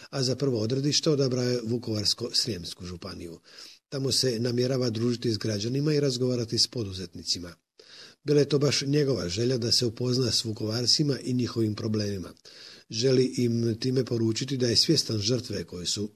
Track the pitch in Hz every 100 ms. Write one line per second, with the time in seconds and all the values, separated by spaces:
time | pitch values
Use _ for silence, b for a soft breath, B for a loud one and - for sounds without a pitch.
0 | B 143 127 127 139 117 113 131 143 -
1 | 165 139 135 123 123 123 110 120 117 107
2 | 101 - 117 - - 90 82 - 90 90
3 | 95 90 87 82 B B B B - 139
4 | 135 - 131 110 123 120 123 131 123 110
5 | 120 117 120 107 113 104 113 135 151 147
6 | 139 123 127 123 113 117 - 127 101 92
7 | 90 92 85 87 87 - _ _ B B
8 | B B 143 147 139 147 143 - 139 147
9 | 135 110 87 92 120 131 113 - 120 -
10 | 123 123 120 - 113 101 107 113 120 -
11 | 147 123 - 127 117 120 110 104 113 107
12 | 104 98 85 - B B B B B 113
13 | 131 131 127 - 120 117 117 110 131 127
14 | 120 120 113 113 131 139 120 - - 143
15 | - 110 101 127 - 98 87 87 85 -
16 | 107